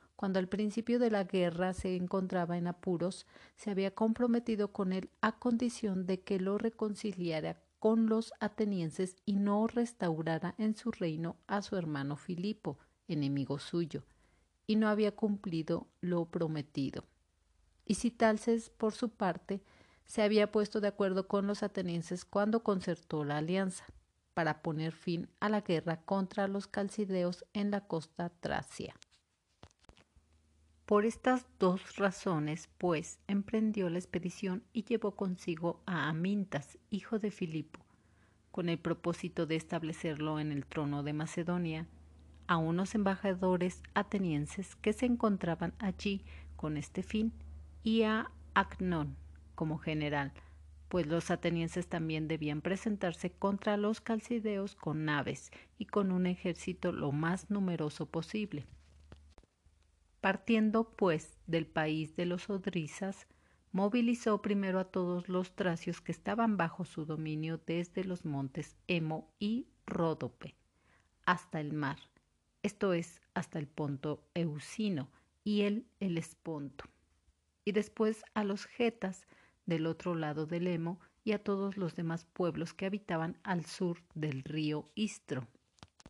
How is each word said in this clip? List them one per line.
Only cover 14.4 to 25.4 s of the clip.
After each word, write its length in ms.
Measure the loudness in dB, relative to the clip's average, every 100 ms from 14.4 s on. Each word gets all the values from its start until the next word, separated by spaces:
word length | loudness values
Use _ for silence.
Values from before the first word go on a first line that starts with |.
| _ _ 0
y 80 | 2
no 140 | 4
había 260 | 4 2 2
cumplido 720 | 0 0 -2 -2 0 -2 -4 _
lo 240 | 0 0 0
prometido. 800 | 0 0 -2 -4 -2 -2 -4 -10 _ _ _ _ _ _ _ -2
Y 80 |
Sitalces, 760 | 0 0 4 4 4 2 0 -2
por 200 | -2 -2
su 200 | 0 -4
parte, 520 | 0 -2 -2 -4 -8 -8 -20 -20 _ -6
se 160 | 2
había 300 | 4 6 6
puesto 300 | 4 2 2
de 80 | 0
acuerdo 400 | 2 2 2 2
con 180 | 2 2
los 160 | 0
atenienses 640 | -2 -2 -2 -2 -2 -6 -2
cuando 360 | 2 4 4
concertó 600 | 4 2 0 -2 -2 -2
la 140 | 0 0
alianza 480 | 2 2 0 -4 -12 -20 _ _ _
para 280 | 0 0 0
poner 280 | -2 -2 -2
fin 380 | -4 -2 -2 -4
a 80 | _